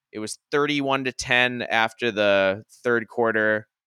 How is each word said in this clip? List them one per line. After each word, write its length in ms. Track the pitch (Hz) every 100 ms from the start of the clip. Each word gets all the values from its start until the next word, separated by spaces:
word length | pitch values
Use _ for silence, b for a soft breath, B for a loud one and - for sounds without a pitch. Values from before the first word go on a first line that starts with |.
| _
It 100 | -
was 180 | 107 - _
thirty-one 540 | 147 147 147 135 135
to 80 | 131
ten 480 | - - 123 123 123
after 500 | 110 113 113 - 117
the 540 | 101 104 98 98 101 107 -
third 240 | 123 117 110
quarter. 640 | - 117 110 107 107 107 _